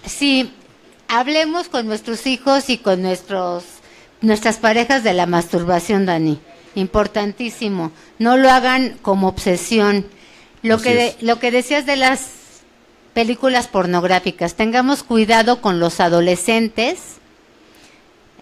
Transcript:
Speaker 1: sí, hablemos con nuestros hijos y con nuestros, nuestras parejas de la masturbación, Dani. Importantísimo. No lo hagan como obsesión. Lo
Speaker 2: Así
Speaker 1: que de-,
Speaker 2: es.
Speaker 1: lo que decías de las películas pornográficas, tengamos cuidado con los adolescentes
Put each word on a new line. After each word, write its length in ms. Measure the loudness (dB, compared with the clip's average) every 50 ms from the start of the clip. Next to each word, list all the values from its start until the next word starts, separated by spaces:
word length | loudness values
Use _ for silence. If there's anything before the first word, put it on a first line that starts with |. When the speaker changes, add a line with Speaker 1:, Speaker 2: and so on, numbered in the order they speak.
| -16
Speaker 1:
sí, 460 | -14 -8 -2 0 2 2 2 0 -2 -6 -18 -20 -20 _ _ _ -20 -20 _ _ -2
hablemos 640 | -2 -2 0 0 0 0 0 0 -2 -4 -6 -4
con 180 | -4 -4 -4 -4
nuestros 400 | -6 -6 -6 -8 -8 -6 -4 -4
hijos 420 | -4 -2 0 2 2 2 2 -2
y 80 | -4 -2
con 240 | 0 0 0 0
nuestros, 640 | 0 -2 -4 -4 -6 -8 -6 -4 -4 -4 -6 -8 -10 -14 -20 -20 _ -20 -20 -20 -20 _ _ -2
nuestras 360 | 0 2 2 2 2 -2 -2 0
parejas 460 | 2 2 2 2 2 2 0 0 2
de 100 | 0 0
la 120 | 2 0
masturbación, 800 | 2 0 0 0 0 -2 -4 0 0 0 0 0 0 0 0 0
Dani. 340 | 0 0 0 0 -2 -2 -4 -8 -18 -20 -20 -20 -12 -6
Importantísimo. 1160 | -6 -4 -2 0 -2 -2 0 -2 -4 -6 -6 -6 -8 -10 -10 -8 -6 -6 -6 -4 -4 -6 -8 -10 -14 -20 -16 _ -2
No 180 | 2 2 4 6
lo 140 | 6 6
hagan 460 | 6 4 4 2 0 0 -2 -2 -6 -8
como 260 | -4 -2 0 0 0 -2
obsesión. 760 | -2 -2 -2 -2 -2 -2 -2 0 0 2 2 2 2 0 -2 -6 -12 -20 -20 -20 -20 -20 -20 -20 _ -8 -2
Lo 120 | 0 0
Speaker 2:
Así 80 | 0 2
Speaker 1:
que 120 | 0 2
de-, 120 | 2 2 0
Speaker 2:
es. 160 | -2 -4 -2
Speaker 1:
lo 160 | -2 -2 0
que 100 | 0 0
decías 340 | 0 0 0 0 -2 -2 0
de 100 | -2 -2
las 360 | 0 2 0 0 0 -6 -12 -18 -20 -20 -20 -20 -20 _ _ _ _ _ _ _ _ _ _ -2
películas 540 | -2 -2 -2 -2 -2 0 0 0 0 -2 -2
pornográficas, 840 | -2 -2 0 0 0 0 0 2 0 0 0 -2 -6 -4 -6 -6 -4
tengamos 460 | -2 -2 0 0 0 2 2 0 -2 -2
cuidado 560 | -2 0 2 2 4 4 2 4 2 0 0
con 180 | 0 0 0 2
los 200 | 0 0 0 0
adolescentes 1000 | 0 2 4 2 4 2 2 0 0 0 0 0 0 -2 -2 -2 -2 -2 -4 -6 -10 -20 -20 -20 _ _ _ _ _ _ _ _ _ _ -20 -20 -20 -20 _ _ _ _ _ _ _ _ _ _